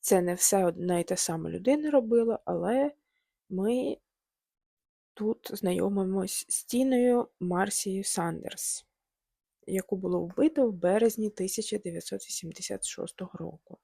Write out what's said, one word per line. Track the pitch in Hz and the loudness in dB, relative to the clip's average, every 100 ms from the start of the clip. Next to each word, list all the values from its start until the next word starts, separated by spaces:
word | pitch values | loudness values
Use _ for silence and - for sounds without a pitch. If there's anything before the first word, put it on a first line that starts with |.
| - | 4
це | 190 | 4
не | 180 | 4
все | 180 - 196 | 2 4 4
одна | 180 175 175 175 | 4 0 0 0
й | |
та | 170 185 | 0 -2
сама | - 165 160 | -2 -2 -4
людина | 175 196 294 302 | -2 2 2 4
робила, | 285 226 233 226 220 | 2 4 2 2 -2
але | - 175 175 247 285 294 _ _ _ _ _ | -2 -2 0 2 0 -4 _ _ _ _ _
ми | 185 202 247 277 - _ _ _ _ _ _ _ _ _ _ _ | -4 0 0 -2 -6 _ _ _ _ _ _ _ _ _ _ _
тут | - 214 226 - | -6 -4 -2 -6
знайомимось | 202 190 175 185 202 190 190 190 - - | -4 -2 2 2 0 0 0 -2 -4 -4
з | - | -6
Тіною | - 240 262 254 247 240 - _ | -2 0 4 4 4 4 0 _
Марсією | 180 175 202 - - 190 | -2 0 0 0 -2 -4
Сандерс, | 196 - 170 165 - - - - - _ _ _ _ _ _ _ - | -2 -2 -2 -2 -8 -8 -6 -8 -10 _ _ _ _ _ _ _ -4
яку | 190 - 190 | -4 -2 -4
було | 185 180 | -2 -2
вбито | 170 - 302 320 247 | -2 2 2 4 0
в | |
березні | 185 175 202 226 214 214 | 2 2 4 4 2 -4
тисяча | - 185 - 214 208 | -4 -6 -4 -4 -6
дев'ятсот | 190 170 - 196 - | -6 -10 -8 -10 -8
вісімдесят | - 165 165 - 202 - | -10 -10 -10 -8 -6 -8
шостого | - - - 185 - | -8 -10 -10 -14 -10
року. | 165 160 _ - | -12 -12 _ -20